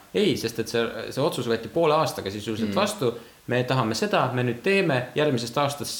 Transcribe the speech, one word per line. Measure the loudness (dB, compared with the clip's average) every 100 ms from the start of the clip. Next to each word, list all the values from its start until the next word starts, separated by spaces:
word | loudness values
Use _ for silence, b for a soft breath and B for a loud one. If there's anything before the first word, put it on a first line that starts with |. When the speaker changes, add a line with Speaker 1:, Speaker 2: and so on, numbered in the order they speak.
| -6
Speaker 1:
Ei, | 0 2 2
sest | -2 -4
et | -2
see, | 0 -2 -4 -8
see | -2
otsus | -2 0 -2
võeti | -2 0
poole | 0 4
aastaga | 4 2 -2 -6
sisuliselt | -6 -4 -2 0
Speaker 2:
Mhm. | 0
Speaker 1:
vastu. | 0 0 -2 -2 B B -2
Me | 0
tahame | 2 2 2
seda, | 0 0 2 2
me | 2
nüüd | 0 0
teeme, | 0 2 4 2 0 0
järgmisest | 2 2 0 0
aastast | 0 -2 -6 -2